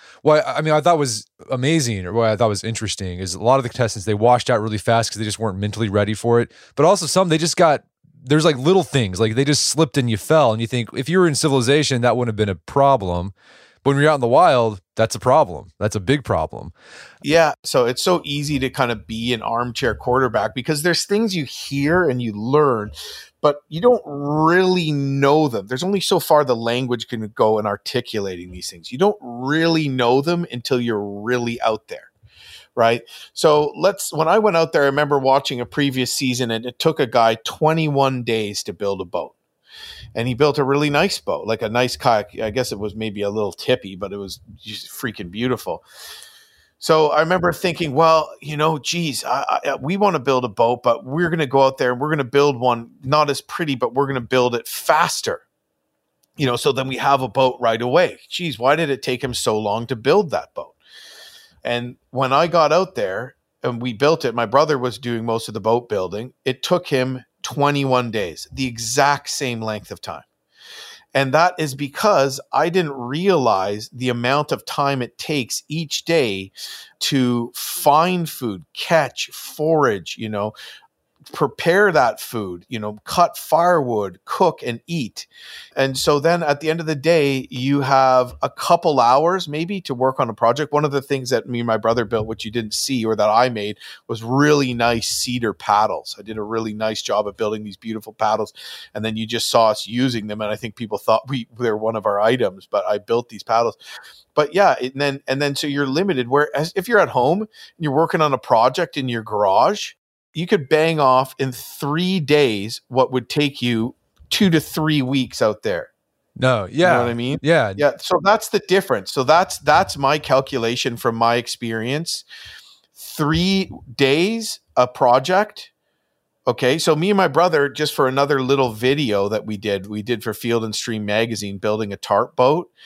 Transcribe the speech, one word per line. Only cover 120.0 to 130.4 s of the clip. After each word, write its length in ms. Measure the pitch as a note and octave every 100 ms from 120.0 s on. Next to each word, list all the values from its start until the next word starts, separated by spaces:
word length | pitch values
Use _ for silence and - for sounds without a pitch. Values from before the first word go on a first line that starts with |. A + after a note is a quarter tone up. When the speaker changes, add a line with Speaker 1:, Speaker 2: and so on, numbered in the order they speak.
| C#3 D3+
Speaker 2:
calculation 760 | - C3+ C3 C3 A2+ A#2+ C3+ A#2
from 200 | A#2 A2+
my 200 | A#2 A#2+
experience. 880 | - - A#2 A2+ A#2 D3 E3 - - - - - - _ _ -
Three 760 | - - D3 D#3+ F3+ F#3+ F#3+ - -
days, 680 | A#2 C3+ D3 F#3+ A3+ A3 - _ -
a 100 | B2+
project. 840 | - B2+ B2+ C#3 F#3 G#3 - - _ _ _ _ _ _ _ -
Okay. 300 | A#2 B2+ D#3+
So 180 | E3+ D3+
me 140 | F#3
and 80 | G3+
my 100 | F3
brother, 400 | C#3+ F3+ D#3+ C#3+
just 260 | C#3+ D3+
for 140 | - C3
another 340 | C3+ C#3 C#3
little 300 | B2+ C#3 B2+
video 560 | G#2+ B2+ C#3+ B2+ G2+ G2+
that 180 | G#2+ G#2+
we 120 | G#2
did, 300 | G#2 G2+ G2
we 140 | G#2+
did 220 | G#2 A2+
for 100 | A#2
Field 300 | G#2